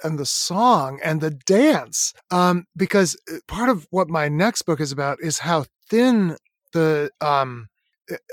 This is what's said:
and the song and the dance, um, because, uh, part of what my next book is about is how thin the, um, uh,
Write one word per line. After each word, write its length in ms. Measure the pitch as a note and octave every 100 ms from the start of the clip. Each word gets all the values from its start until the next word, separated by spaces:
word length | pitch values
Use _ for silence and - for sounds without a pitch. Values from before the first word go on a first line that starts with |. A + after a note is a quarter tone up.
and 160 | D#3+ D3+
the 60 | C#3
song 760 | - - F3+ B3 G#3 C3+ C#3
and 160 | E3 D#3
the 100 | D#3
dance, 800 | C#3+ - G3 D4+ A#3+ A#2+ - - - -
um, 340 | F3+ F3+ F3+ - E3+
because, 380 | F#3+ G3+ F3+ - -
uh, 60 | D#3+ -
part 220 | F#3 B3
of 180 | G#3 -
what 180 | F3+ E3+
my 200 | E3 D3
next 340 | D3 G#3+ -
book 160 | - D3+
is 120 | D3
about 260 | C3+ C#3+ C3+
is 180 | D#3+ -
how 260 | D3 E3 B2+ _ -
thin 480 | A3 B3+ A#3 F3+ - _ _ _
the, 360 | E3+ D#3+ D3+ D3 -
um, 460 | D3+ C#3+ C3 A#2+ A2+ _ _ _ -
uh, 40 | E3+ -